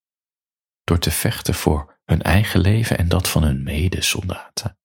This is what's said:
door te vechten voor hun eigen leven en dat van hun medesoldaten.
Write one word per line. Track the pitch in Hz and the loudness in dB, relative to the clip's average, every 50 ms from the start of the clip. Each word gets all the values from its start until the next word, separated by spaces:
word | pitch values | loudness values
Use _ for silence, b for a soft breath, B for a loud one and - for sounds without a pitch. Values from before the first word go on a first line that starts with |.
| _ _ _ _ _ _ _ _ _ _ _ _ _ _ _ _ _ | _ _ _ _ _ _ _ _ _ _ _ _ _ _ _ _ _
door | - 85 82 | -2 0 0
te | - 80 | 0 -2
vechten | - - - - - - - - - | -4 -2 -2 -2 -2 -2 -2 -4 -4
voor | - - 80 78 76 - - _ _ _ | 0 2 0 0 0 -2 -8 _ _ _
hun | - 82 80 - | -2 0 0 2
eigen | - 82 98 107 - - 92 | 2 2 2 2 2 2 2
leven | 85 95 107 113 113 - - - | 2 4 2 2 0 0 0 0
en | 87 85 | 0 2
dat | 90 92 - - | 2 0 0 0
van | - 78 80 | 0 2 2
hun | 76 67 65 67 | 2 0 0 -4
medesoldaten. | 67 71 78 85 92 - - - - - - 92 92 - - - - _ - - 104 - _ | -4 -2 0 0 0 0 -2 -2 -2 -4 -4 -6 -6 -8 -10 -12 -12 _ -10 -8 -8 -10 _